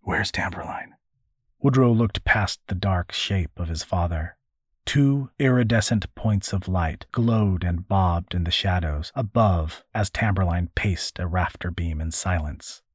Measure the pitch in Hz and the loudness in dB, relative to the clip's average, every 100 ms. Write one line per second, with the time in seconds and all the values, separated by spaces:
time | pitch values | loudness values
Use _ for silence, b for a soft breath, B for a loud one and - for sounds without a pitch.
0 | - 87 95 - 92 85 - - - _ | -4 -4 -2 -4 -6 -6 -10 -10 -12 _
1 | _ _ _ _ _ _ 139 131 127 113 | _ _ _ _ _ _ 2 4 4 4
2 | 113 - - 113 95 - - 90 98 92 | 2 0 0 0 0 -4 -6 -2 0 0
3 | 87 - - 98 82 - 85 80 - 90 | -2 -6 -2 -2 -2 -4 -6 -6 -4 -2
4 | 85 82 82 - _ _ _ _ - 147 | 0 -2 -6 -10 _ _ _ _ -2 2
5 | 139 139 135 _ 135 127 117 113 - 110 | 4 2 -2 _ 2 4 4 2 2 0
6 | - - 110 101 - 98 92 92 82 80 | -2 -4 0 0 0 -6 -2 0 0 -4
7 | - - 117 113 104 92 90 85 92 98 | -8 0 2 4 2 2 0 -2 0 2
8 | 92 85 87 92 87 87 98 90 80 76 | 4 2 -2 -2 0 0 0 0 0 -4
9 | 80 - 107 113 110 90 78 - _ - | -6 -6 -2 2 2 2 -2 -8 _ -4
10 | 98 - 110 95 92 85 85 - 107 90 | -4 0 0 2 2 0 -2 -2 -2 -2
11 | - - 90 90 82 - 90 87 85 80 | -6 -8 -4 -2 -2 -4 -8 -4 -4 -4
12 | 80 80 - 87 76 - - - _ | -4 -4 -2 -2 -2 -10 -14 -18 _